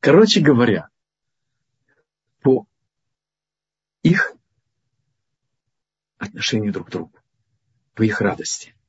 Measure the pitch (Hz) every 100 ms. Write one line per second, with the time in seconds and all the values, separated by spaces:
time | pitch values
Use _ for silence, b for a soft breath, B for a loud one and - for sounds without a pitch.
0 | - 160 220 208 147 127 120 87 - _
1 | _ _ _ _ _ _ _ _ _ _
2 | _ _ _ _ 139 131 - _ _ _
3 | _ _ _ _ _ _ _ _ _ _
4 | 160 185 - - _ _ _ _ _ _
5 | _ _ _ _ _ _ _ _ _ _
6 | _ _ - - - 113 104 98 - 92
7 | 82 _ _ _ _ _ _ _ _ -
8 | 110 - 101 95 - - - _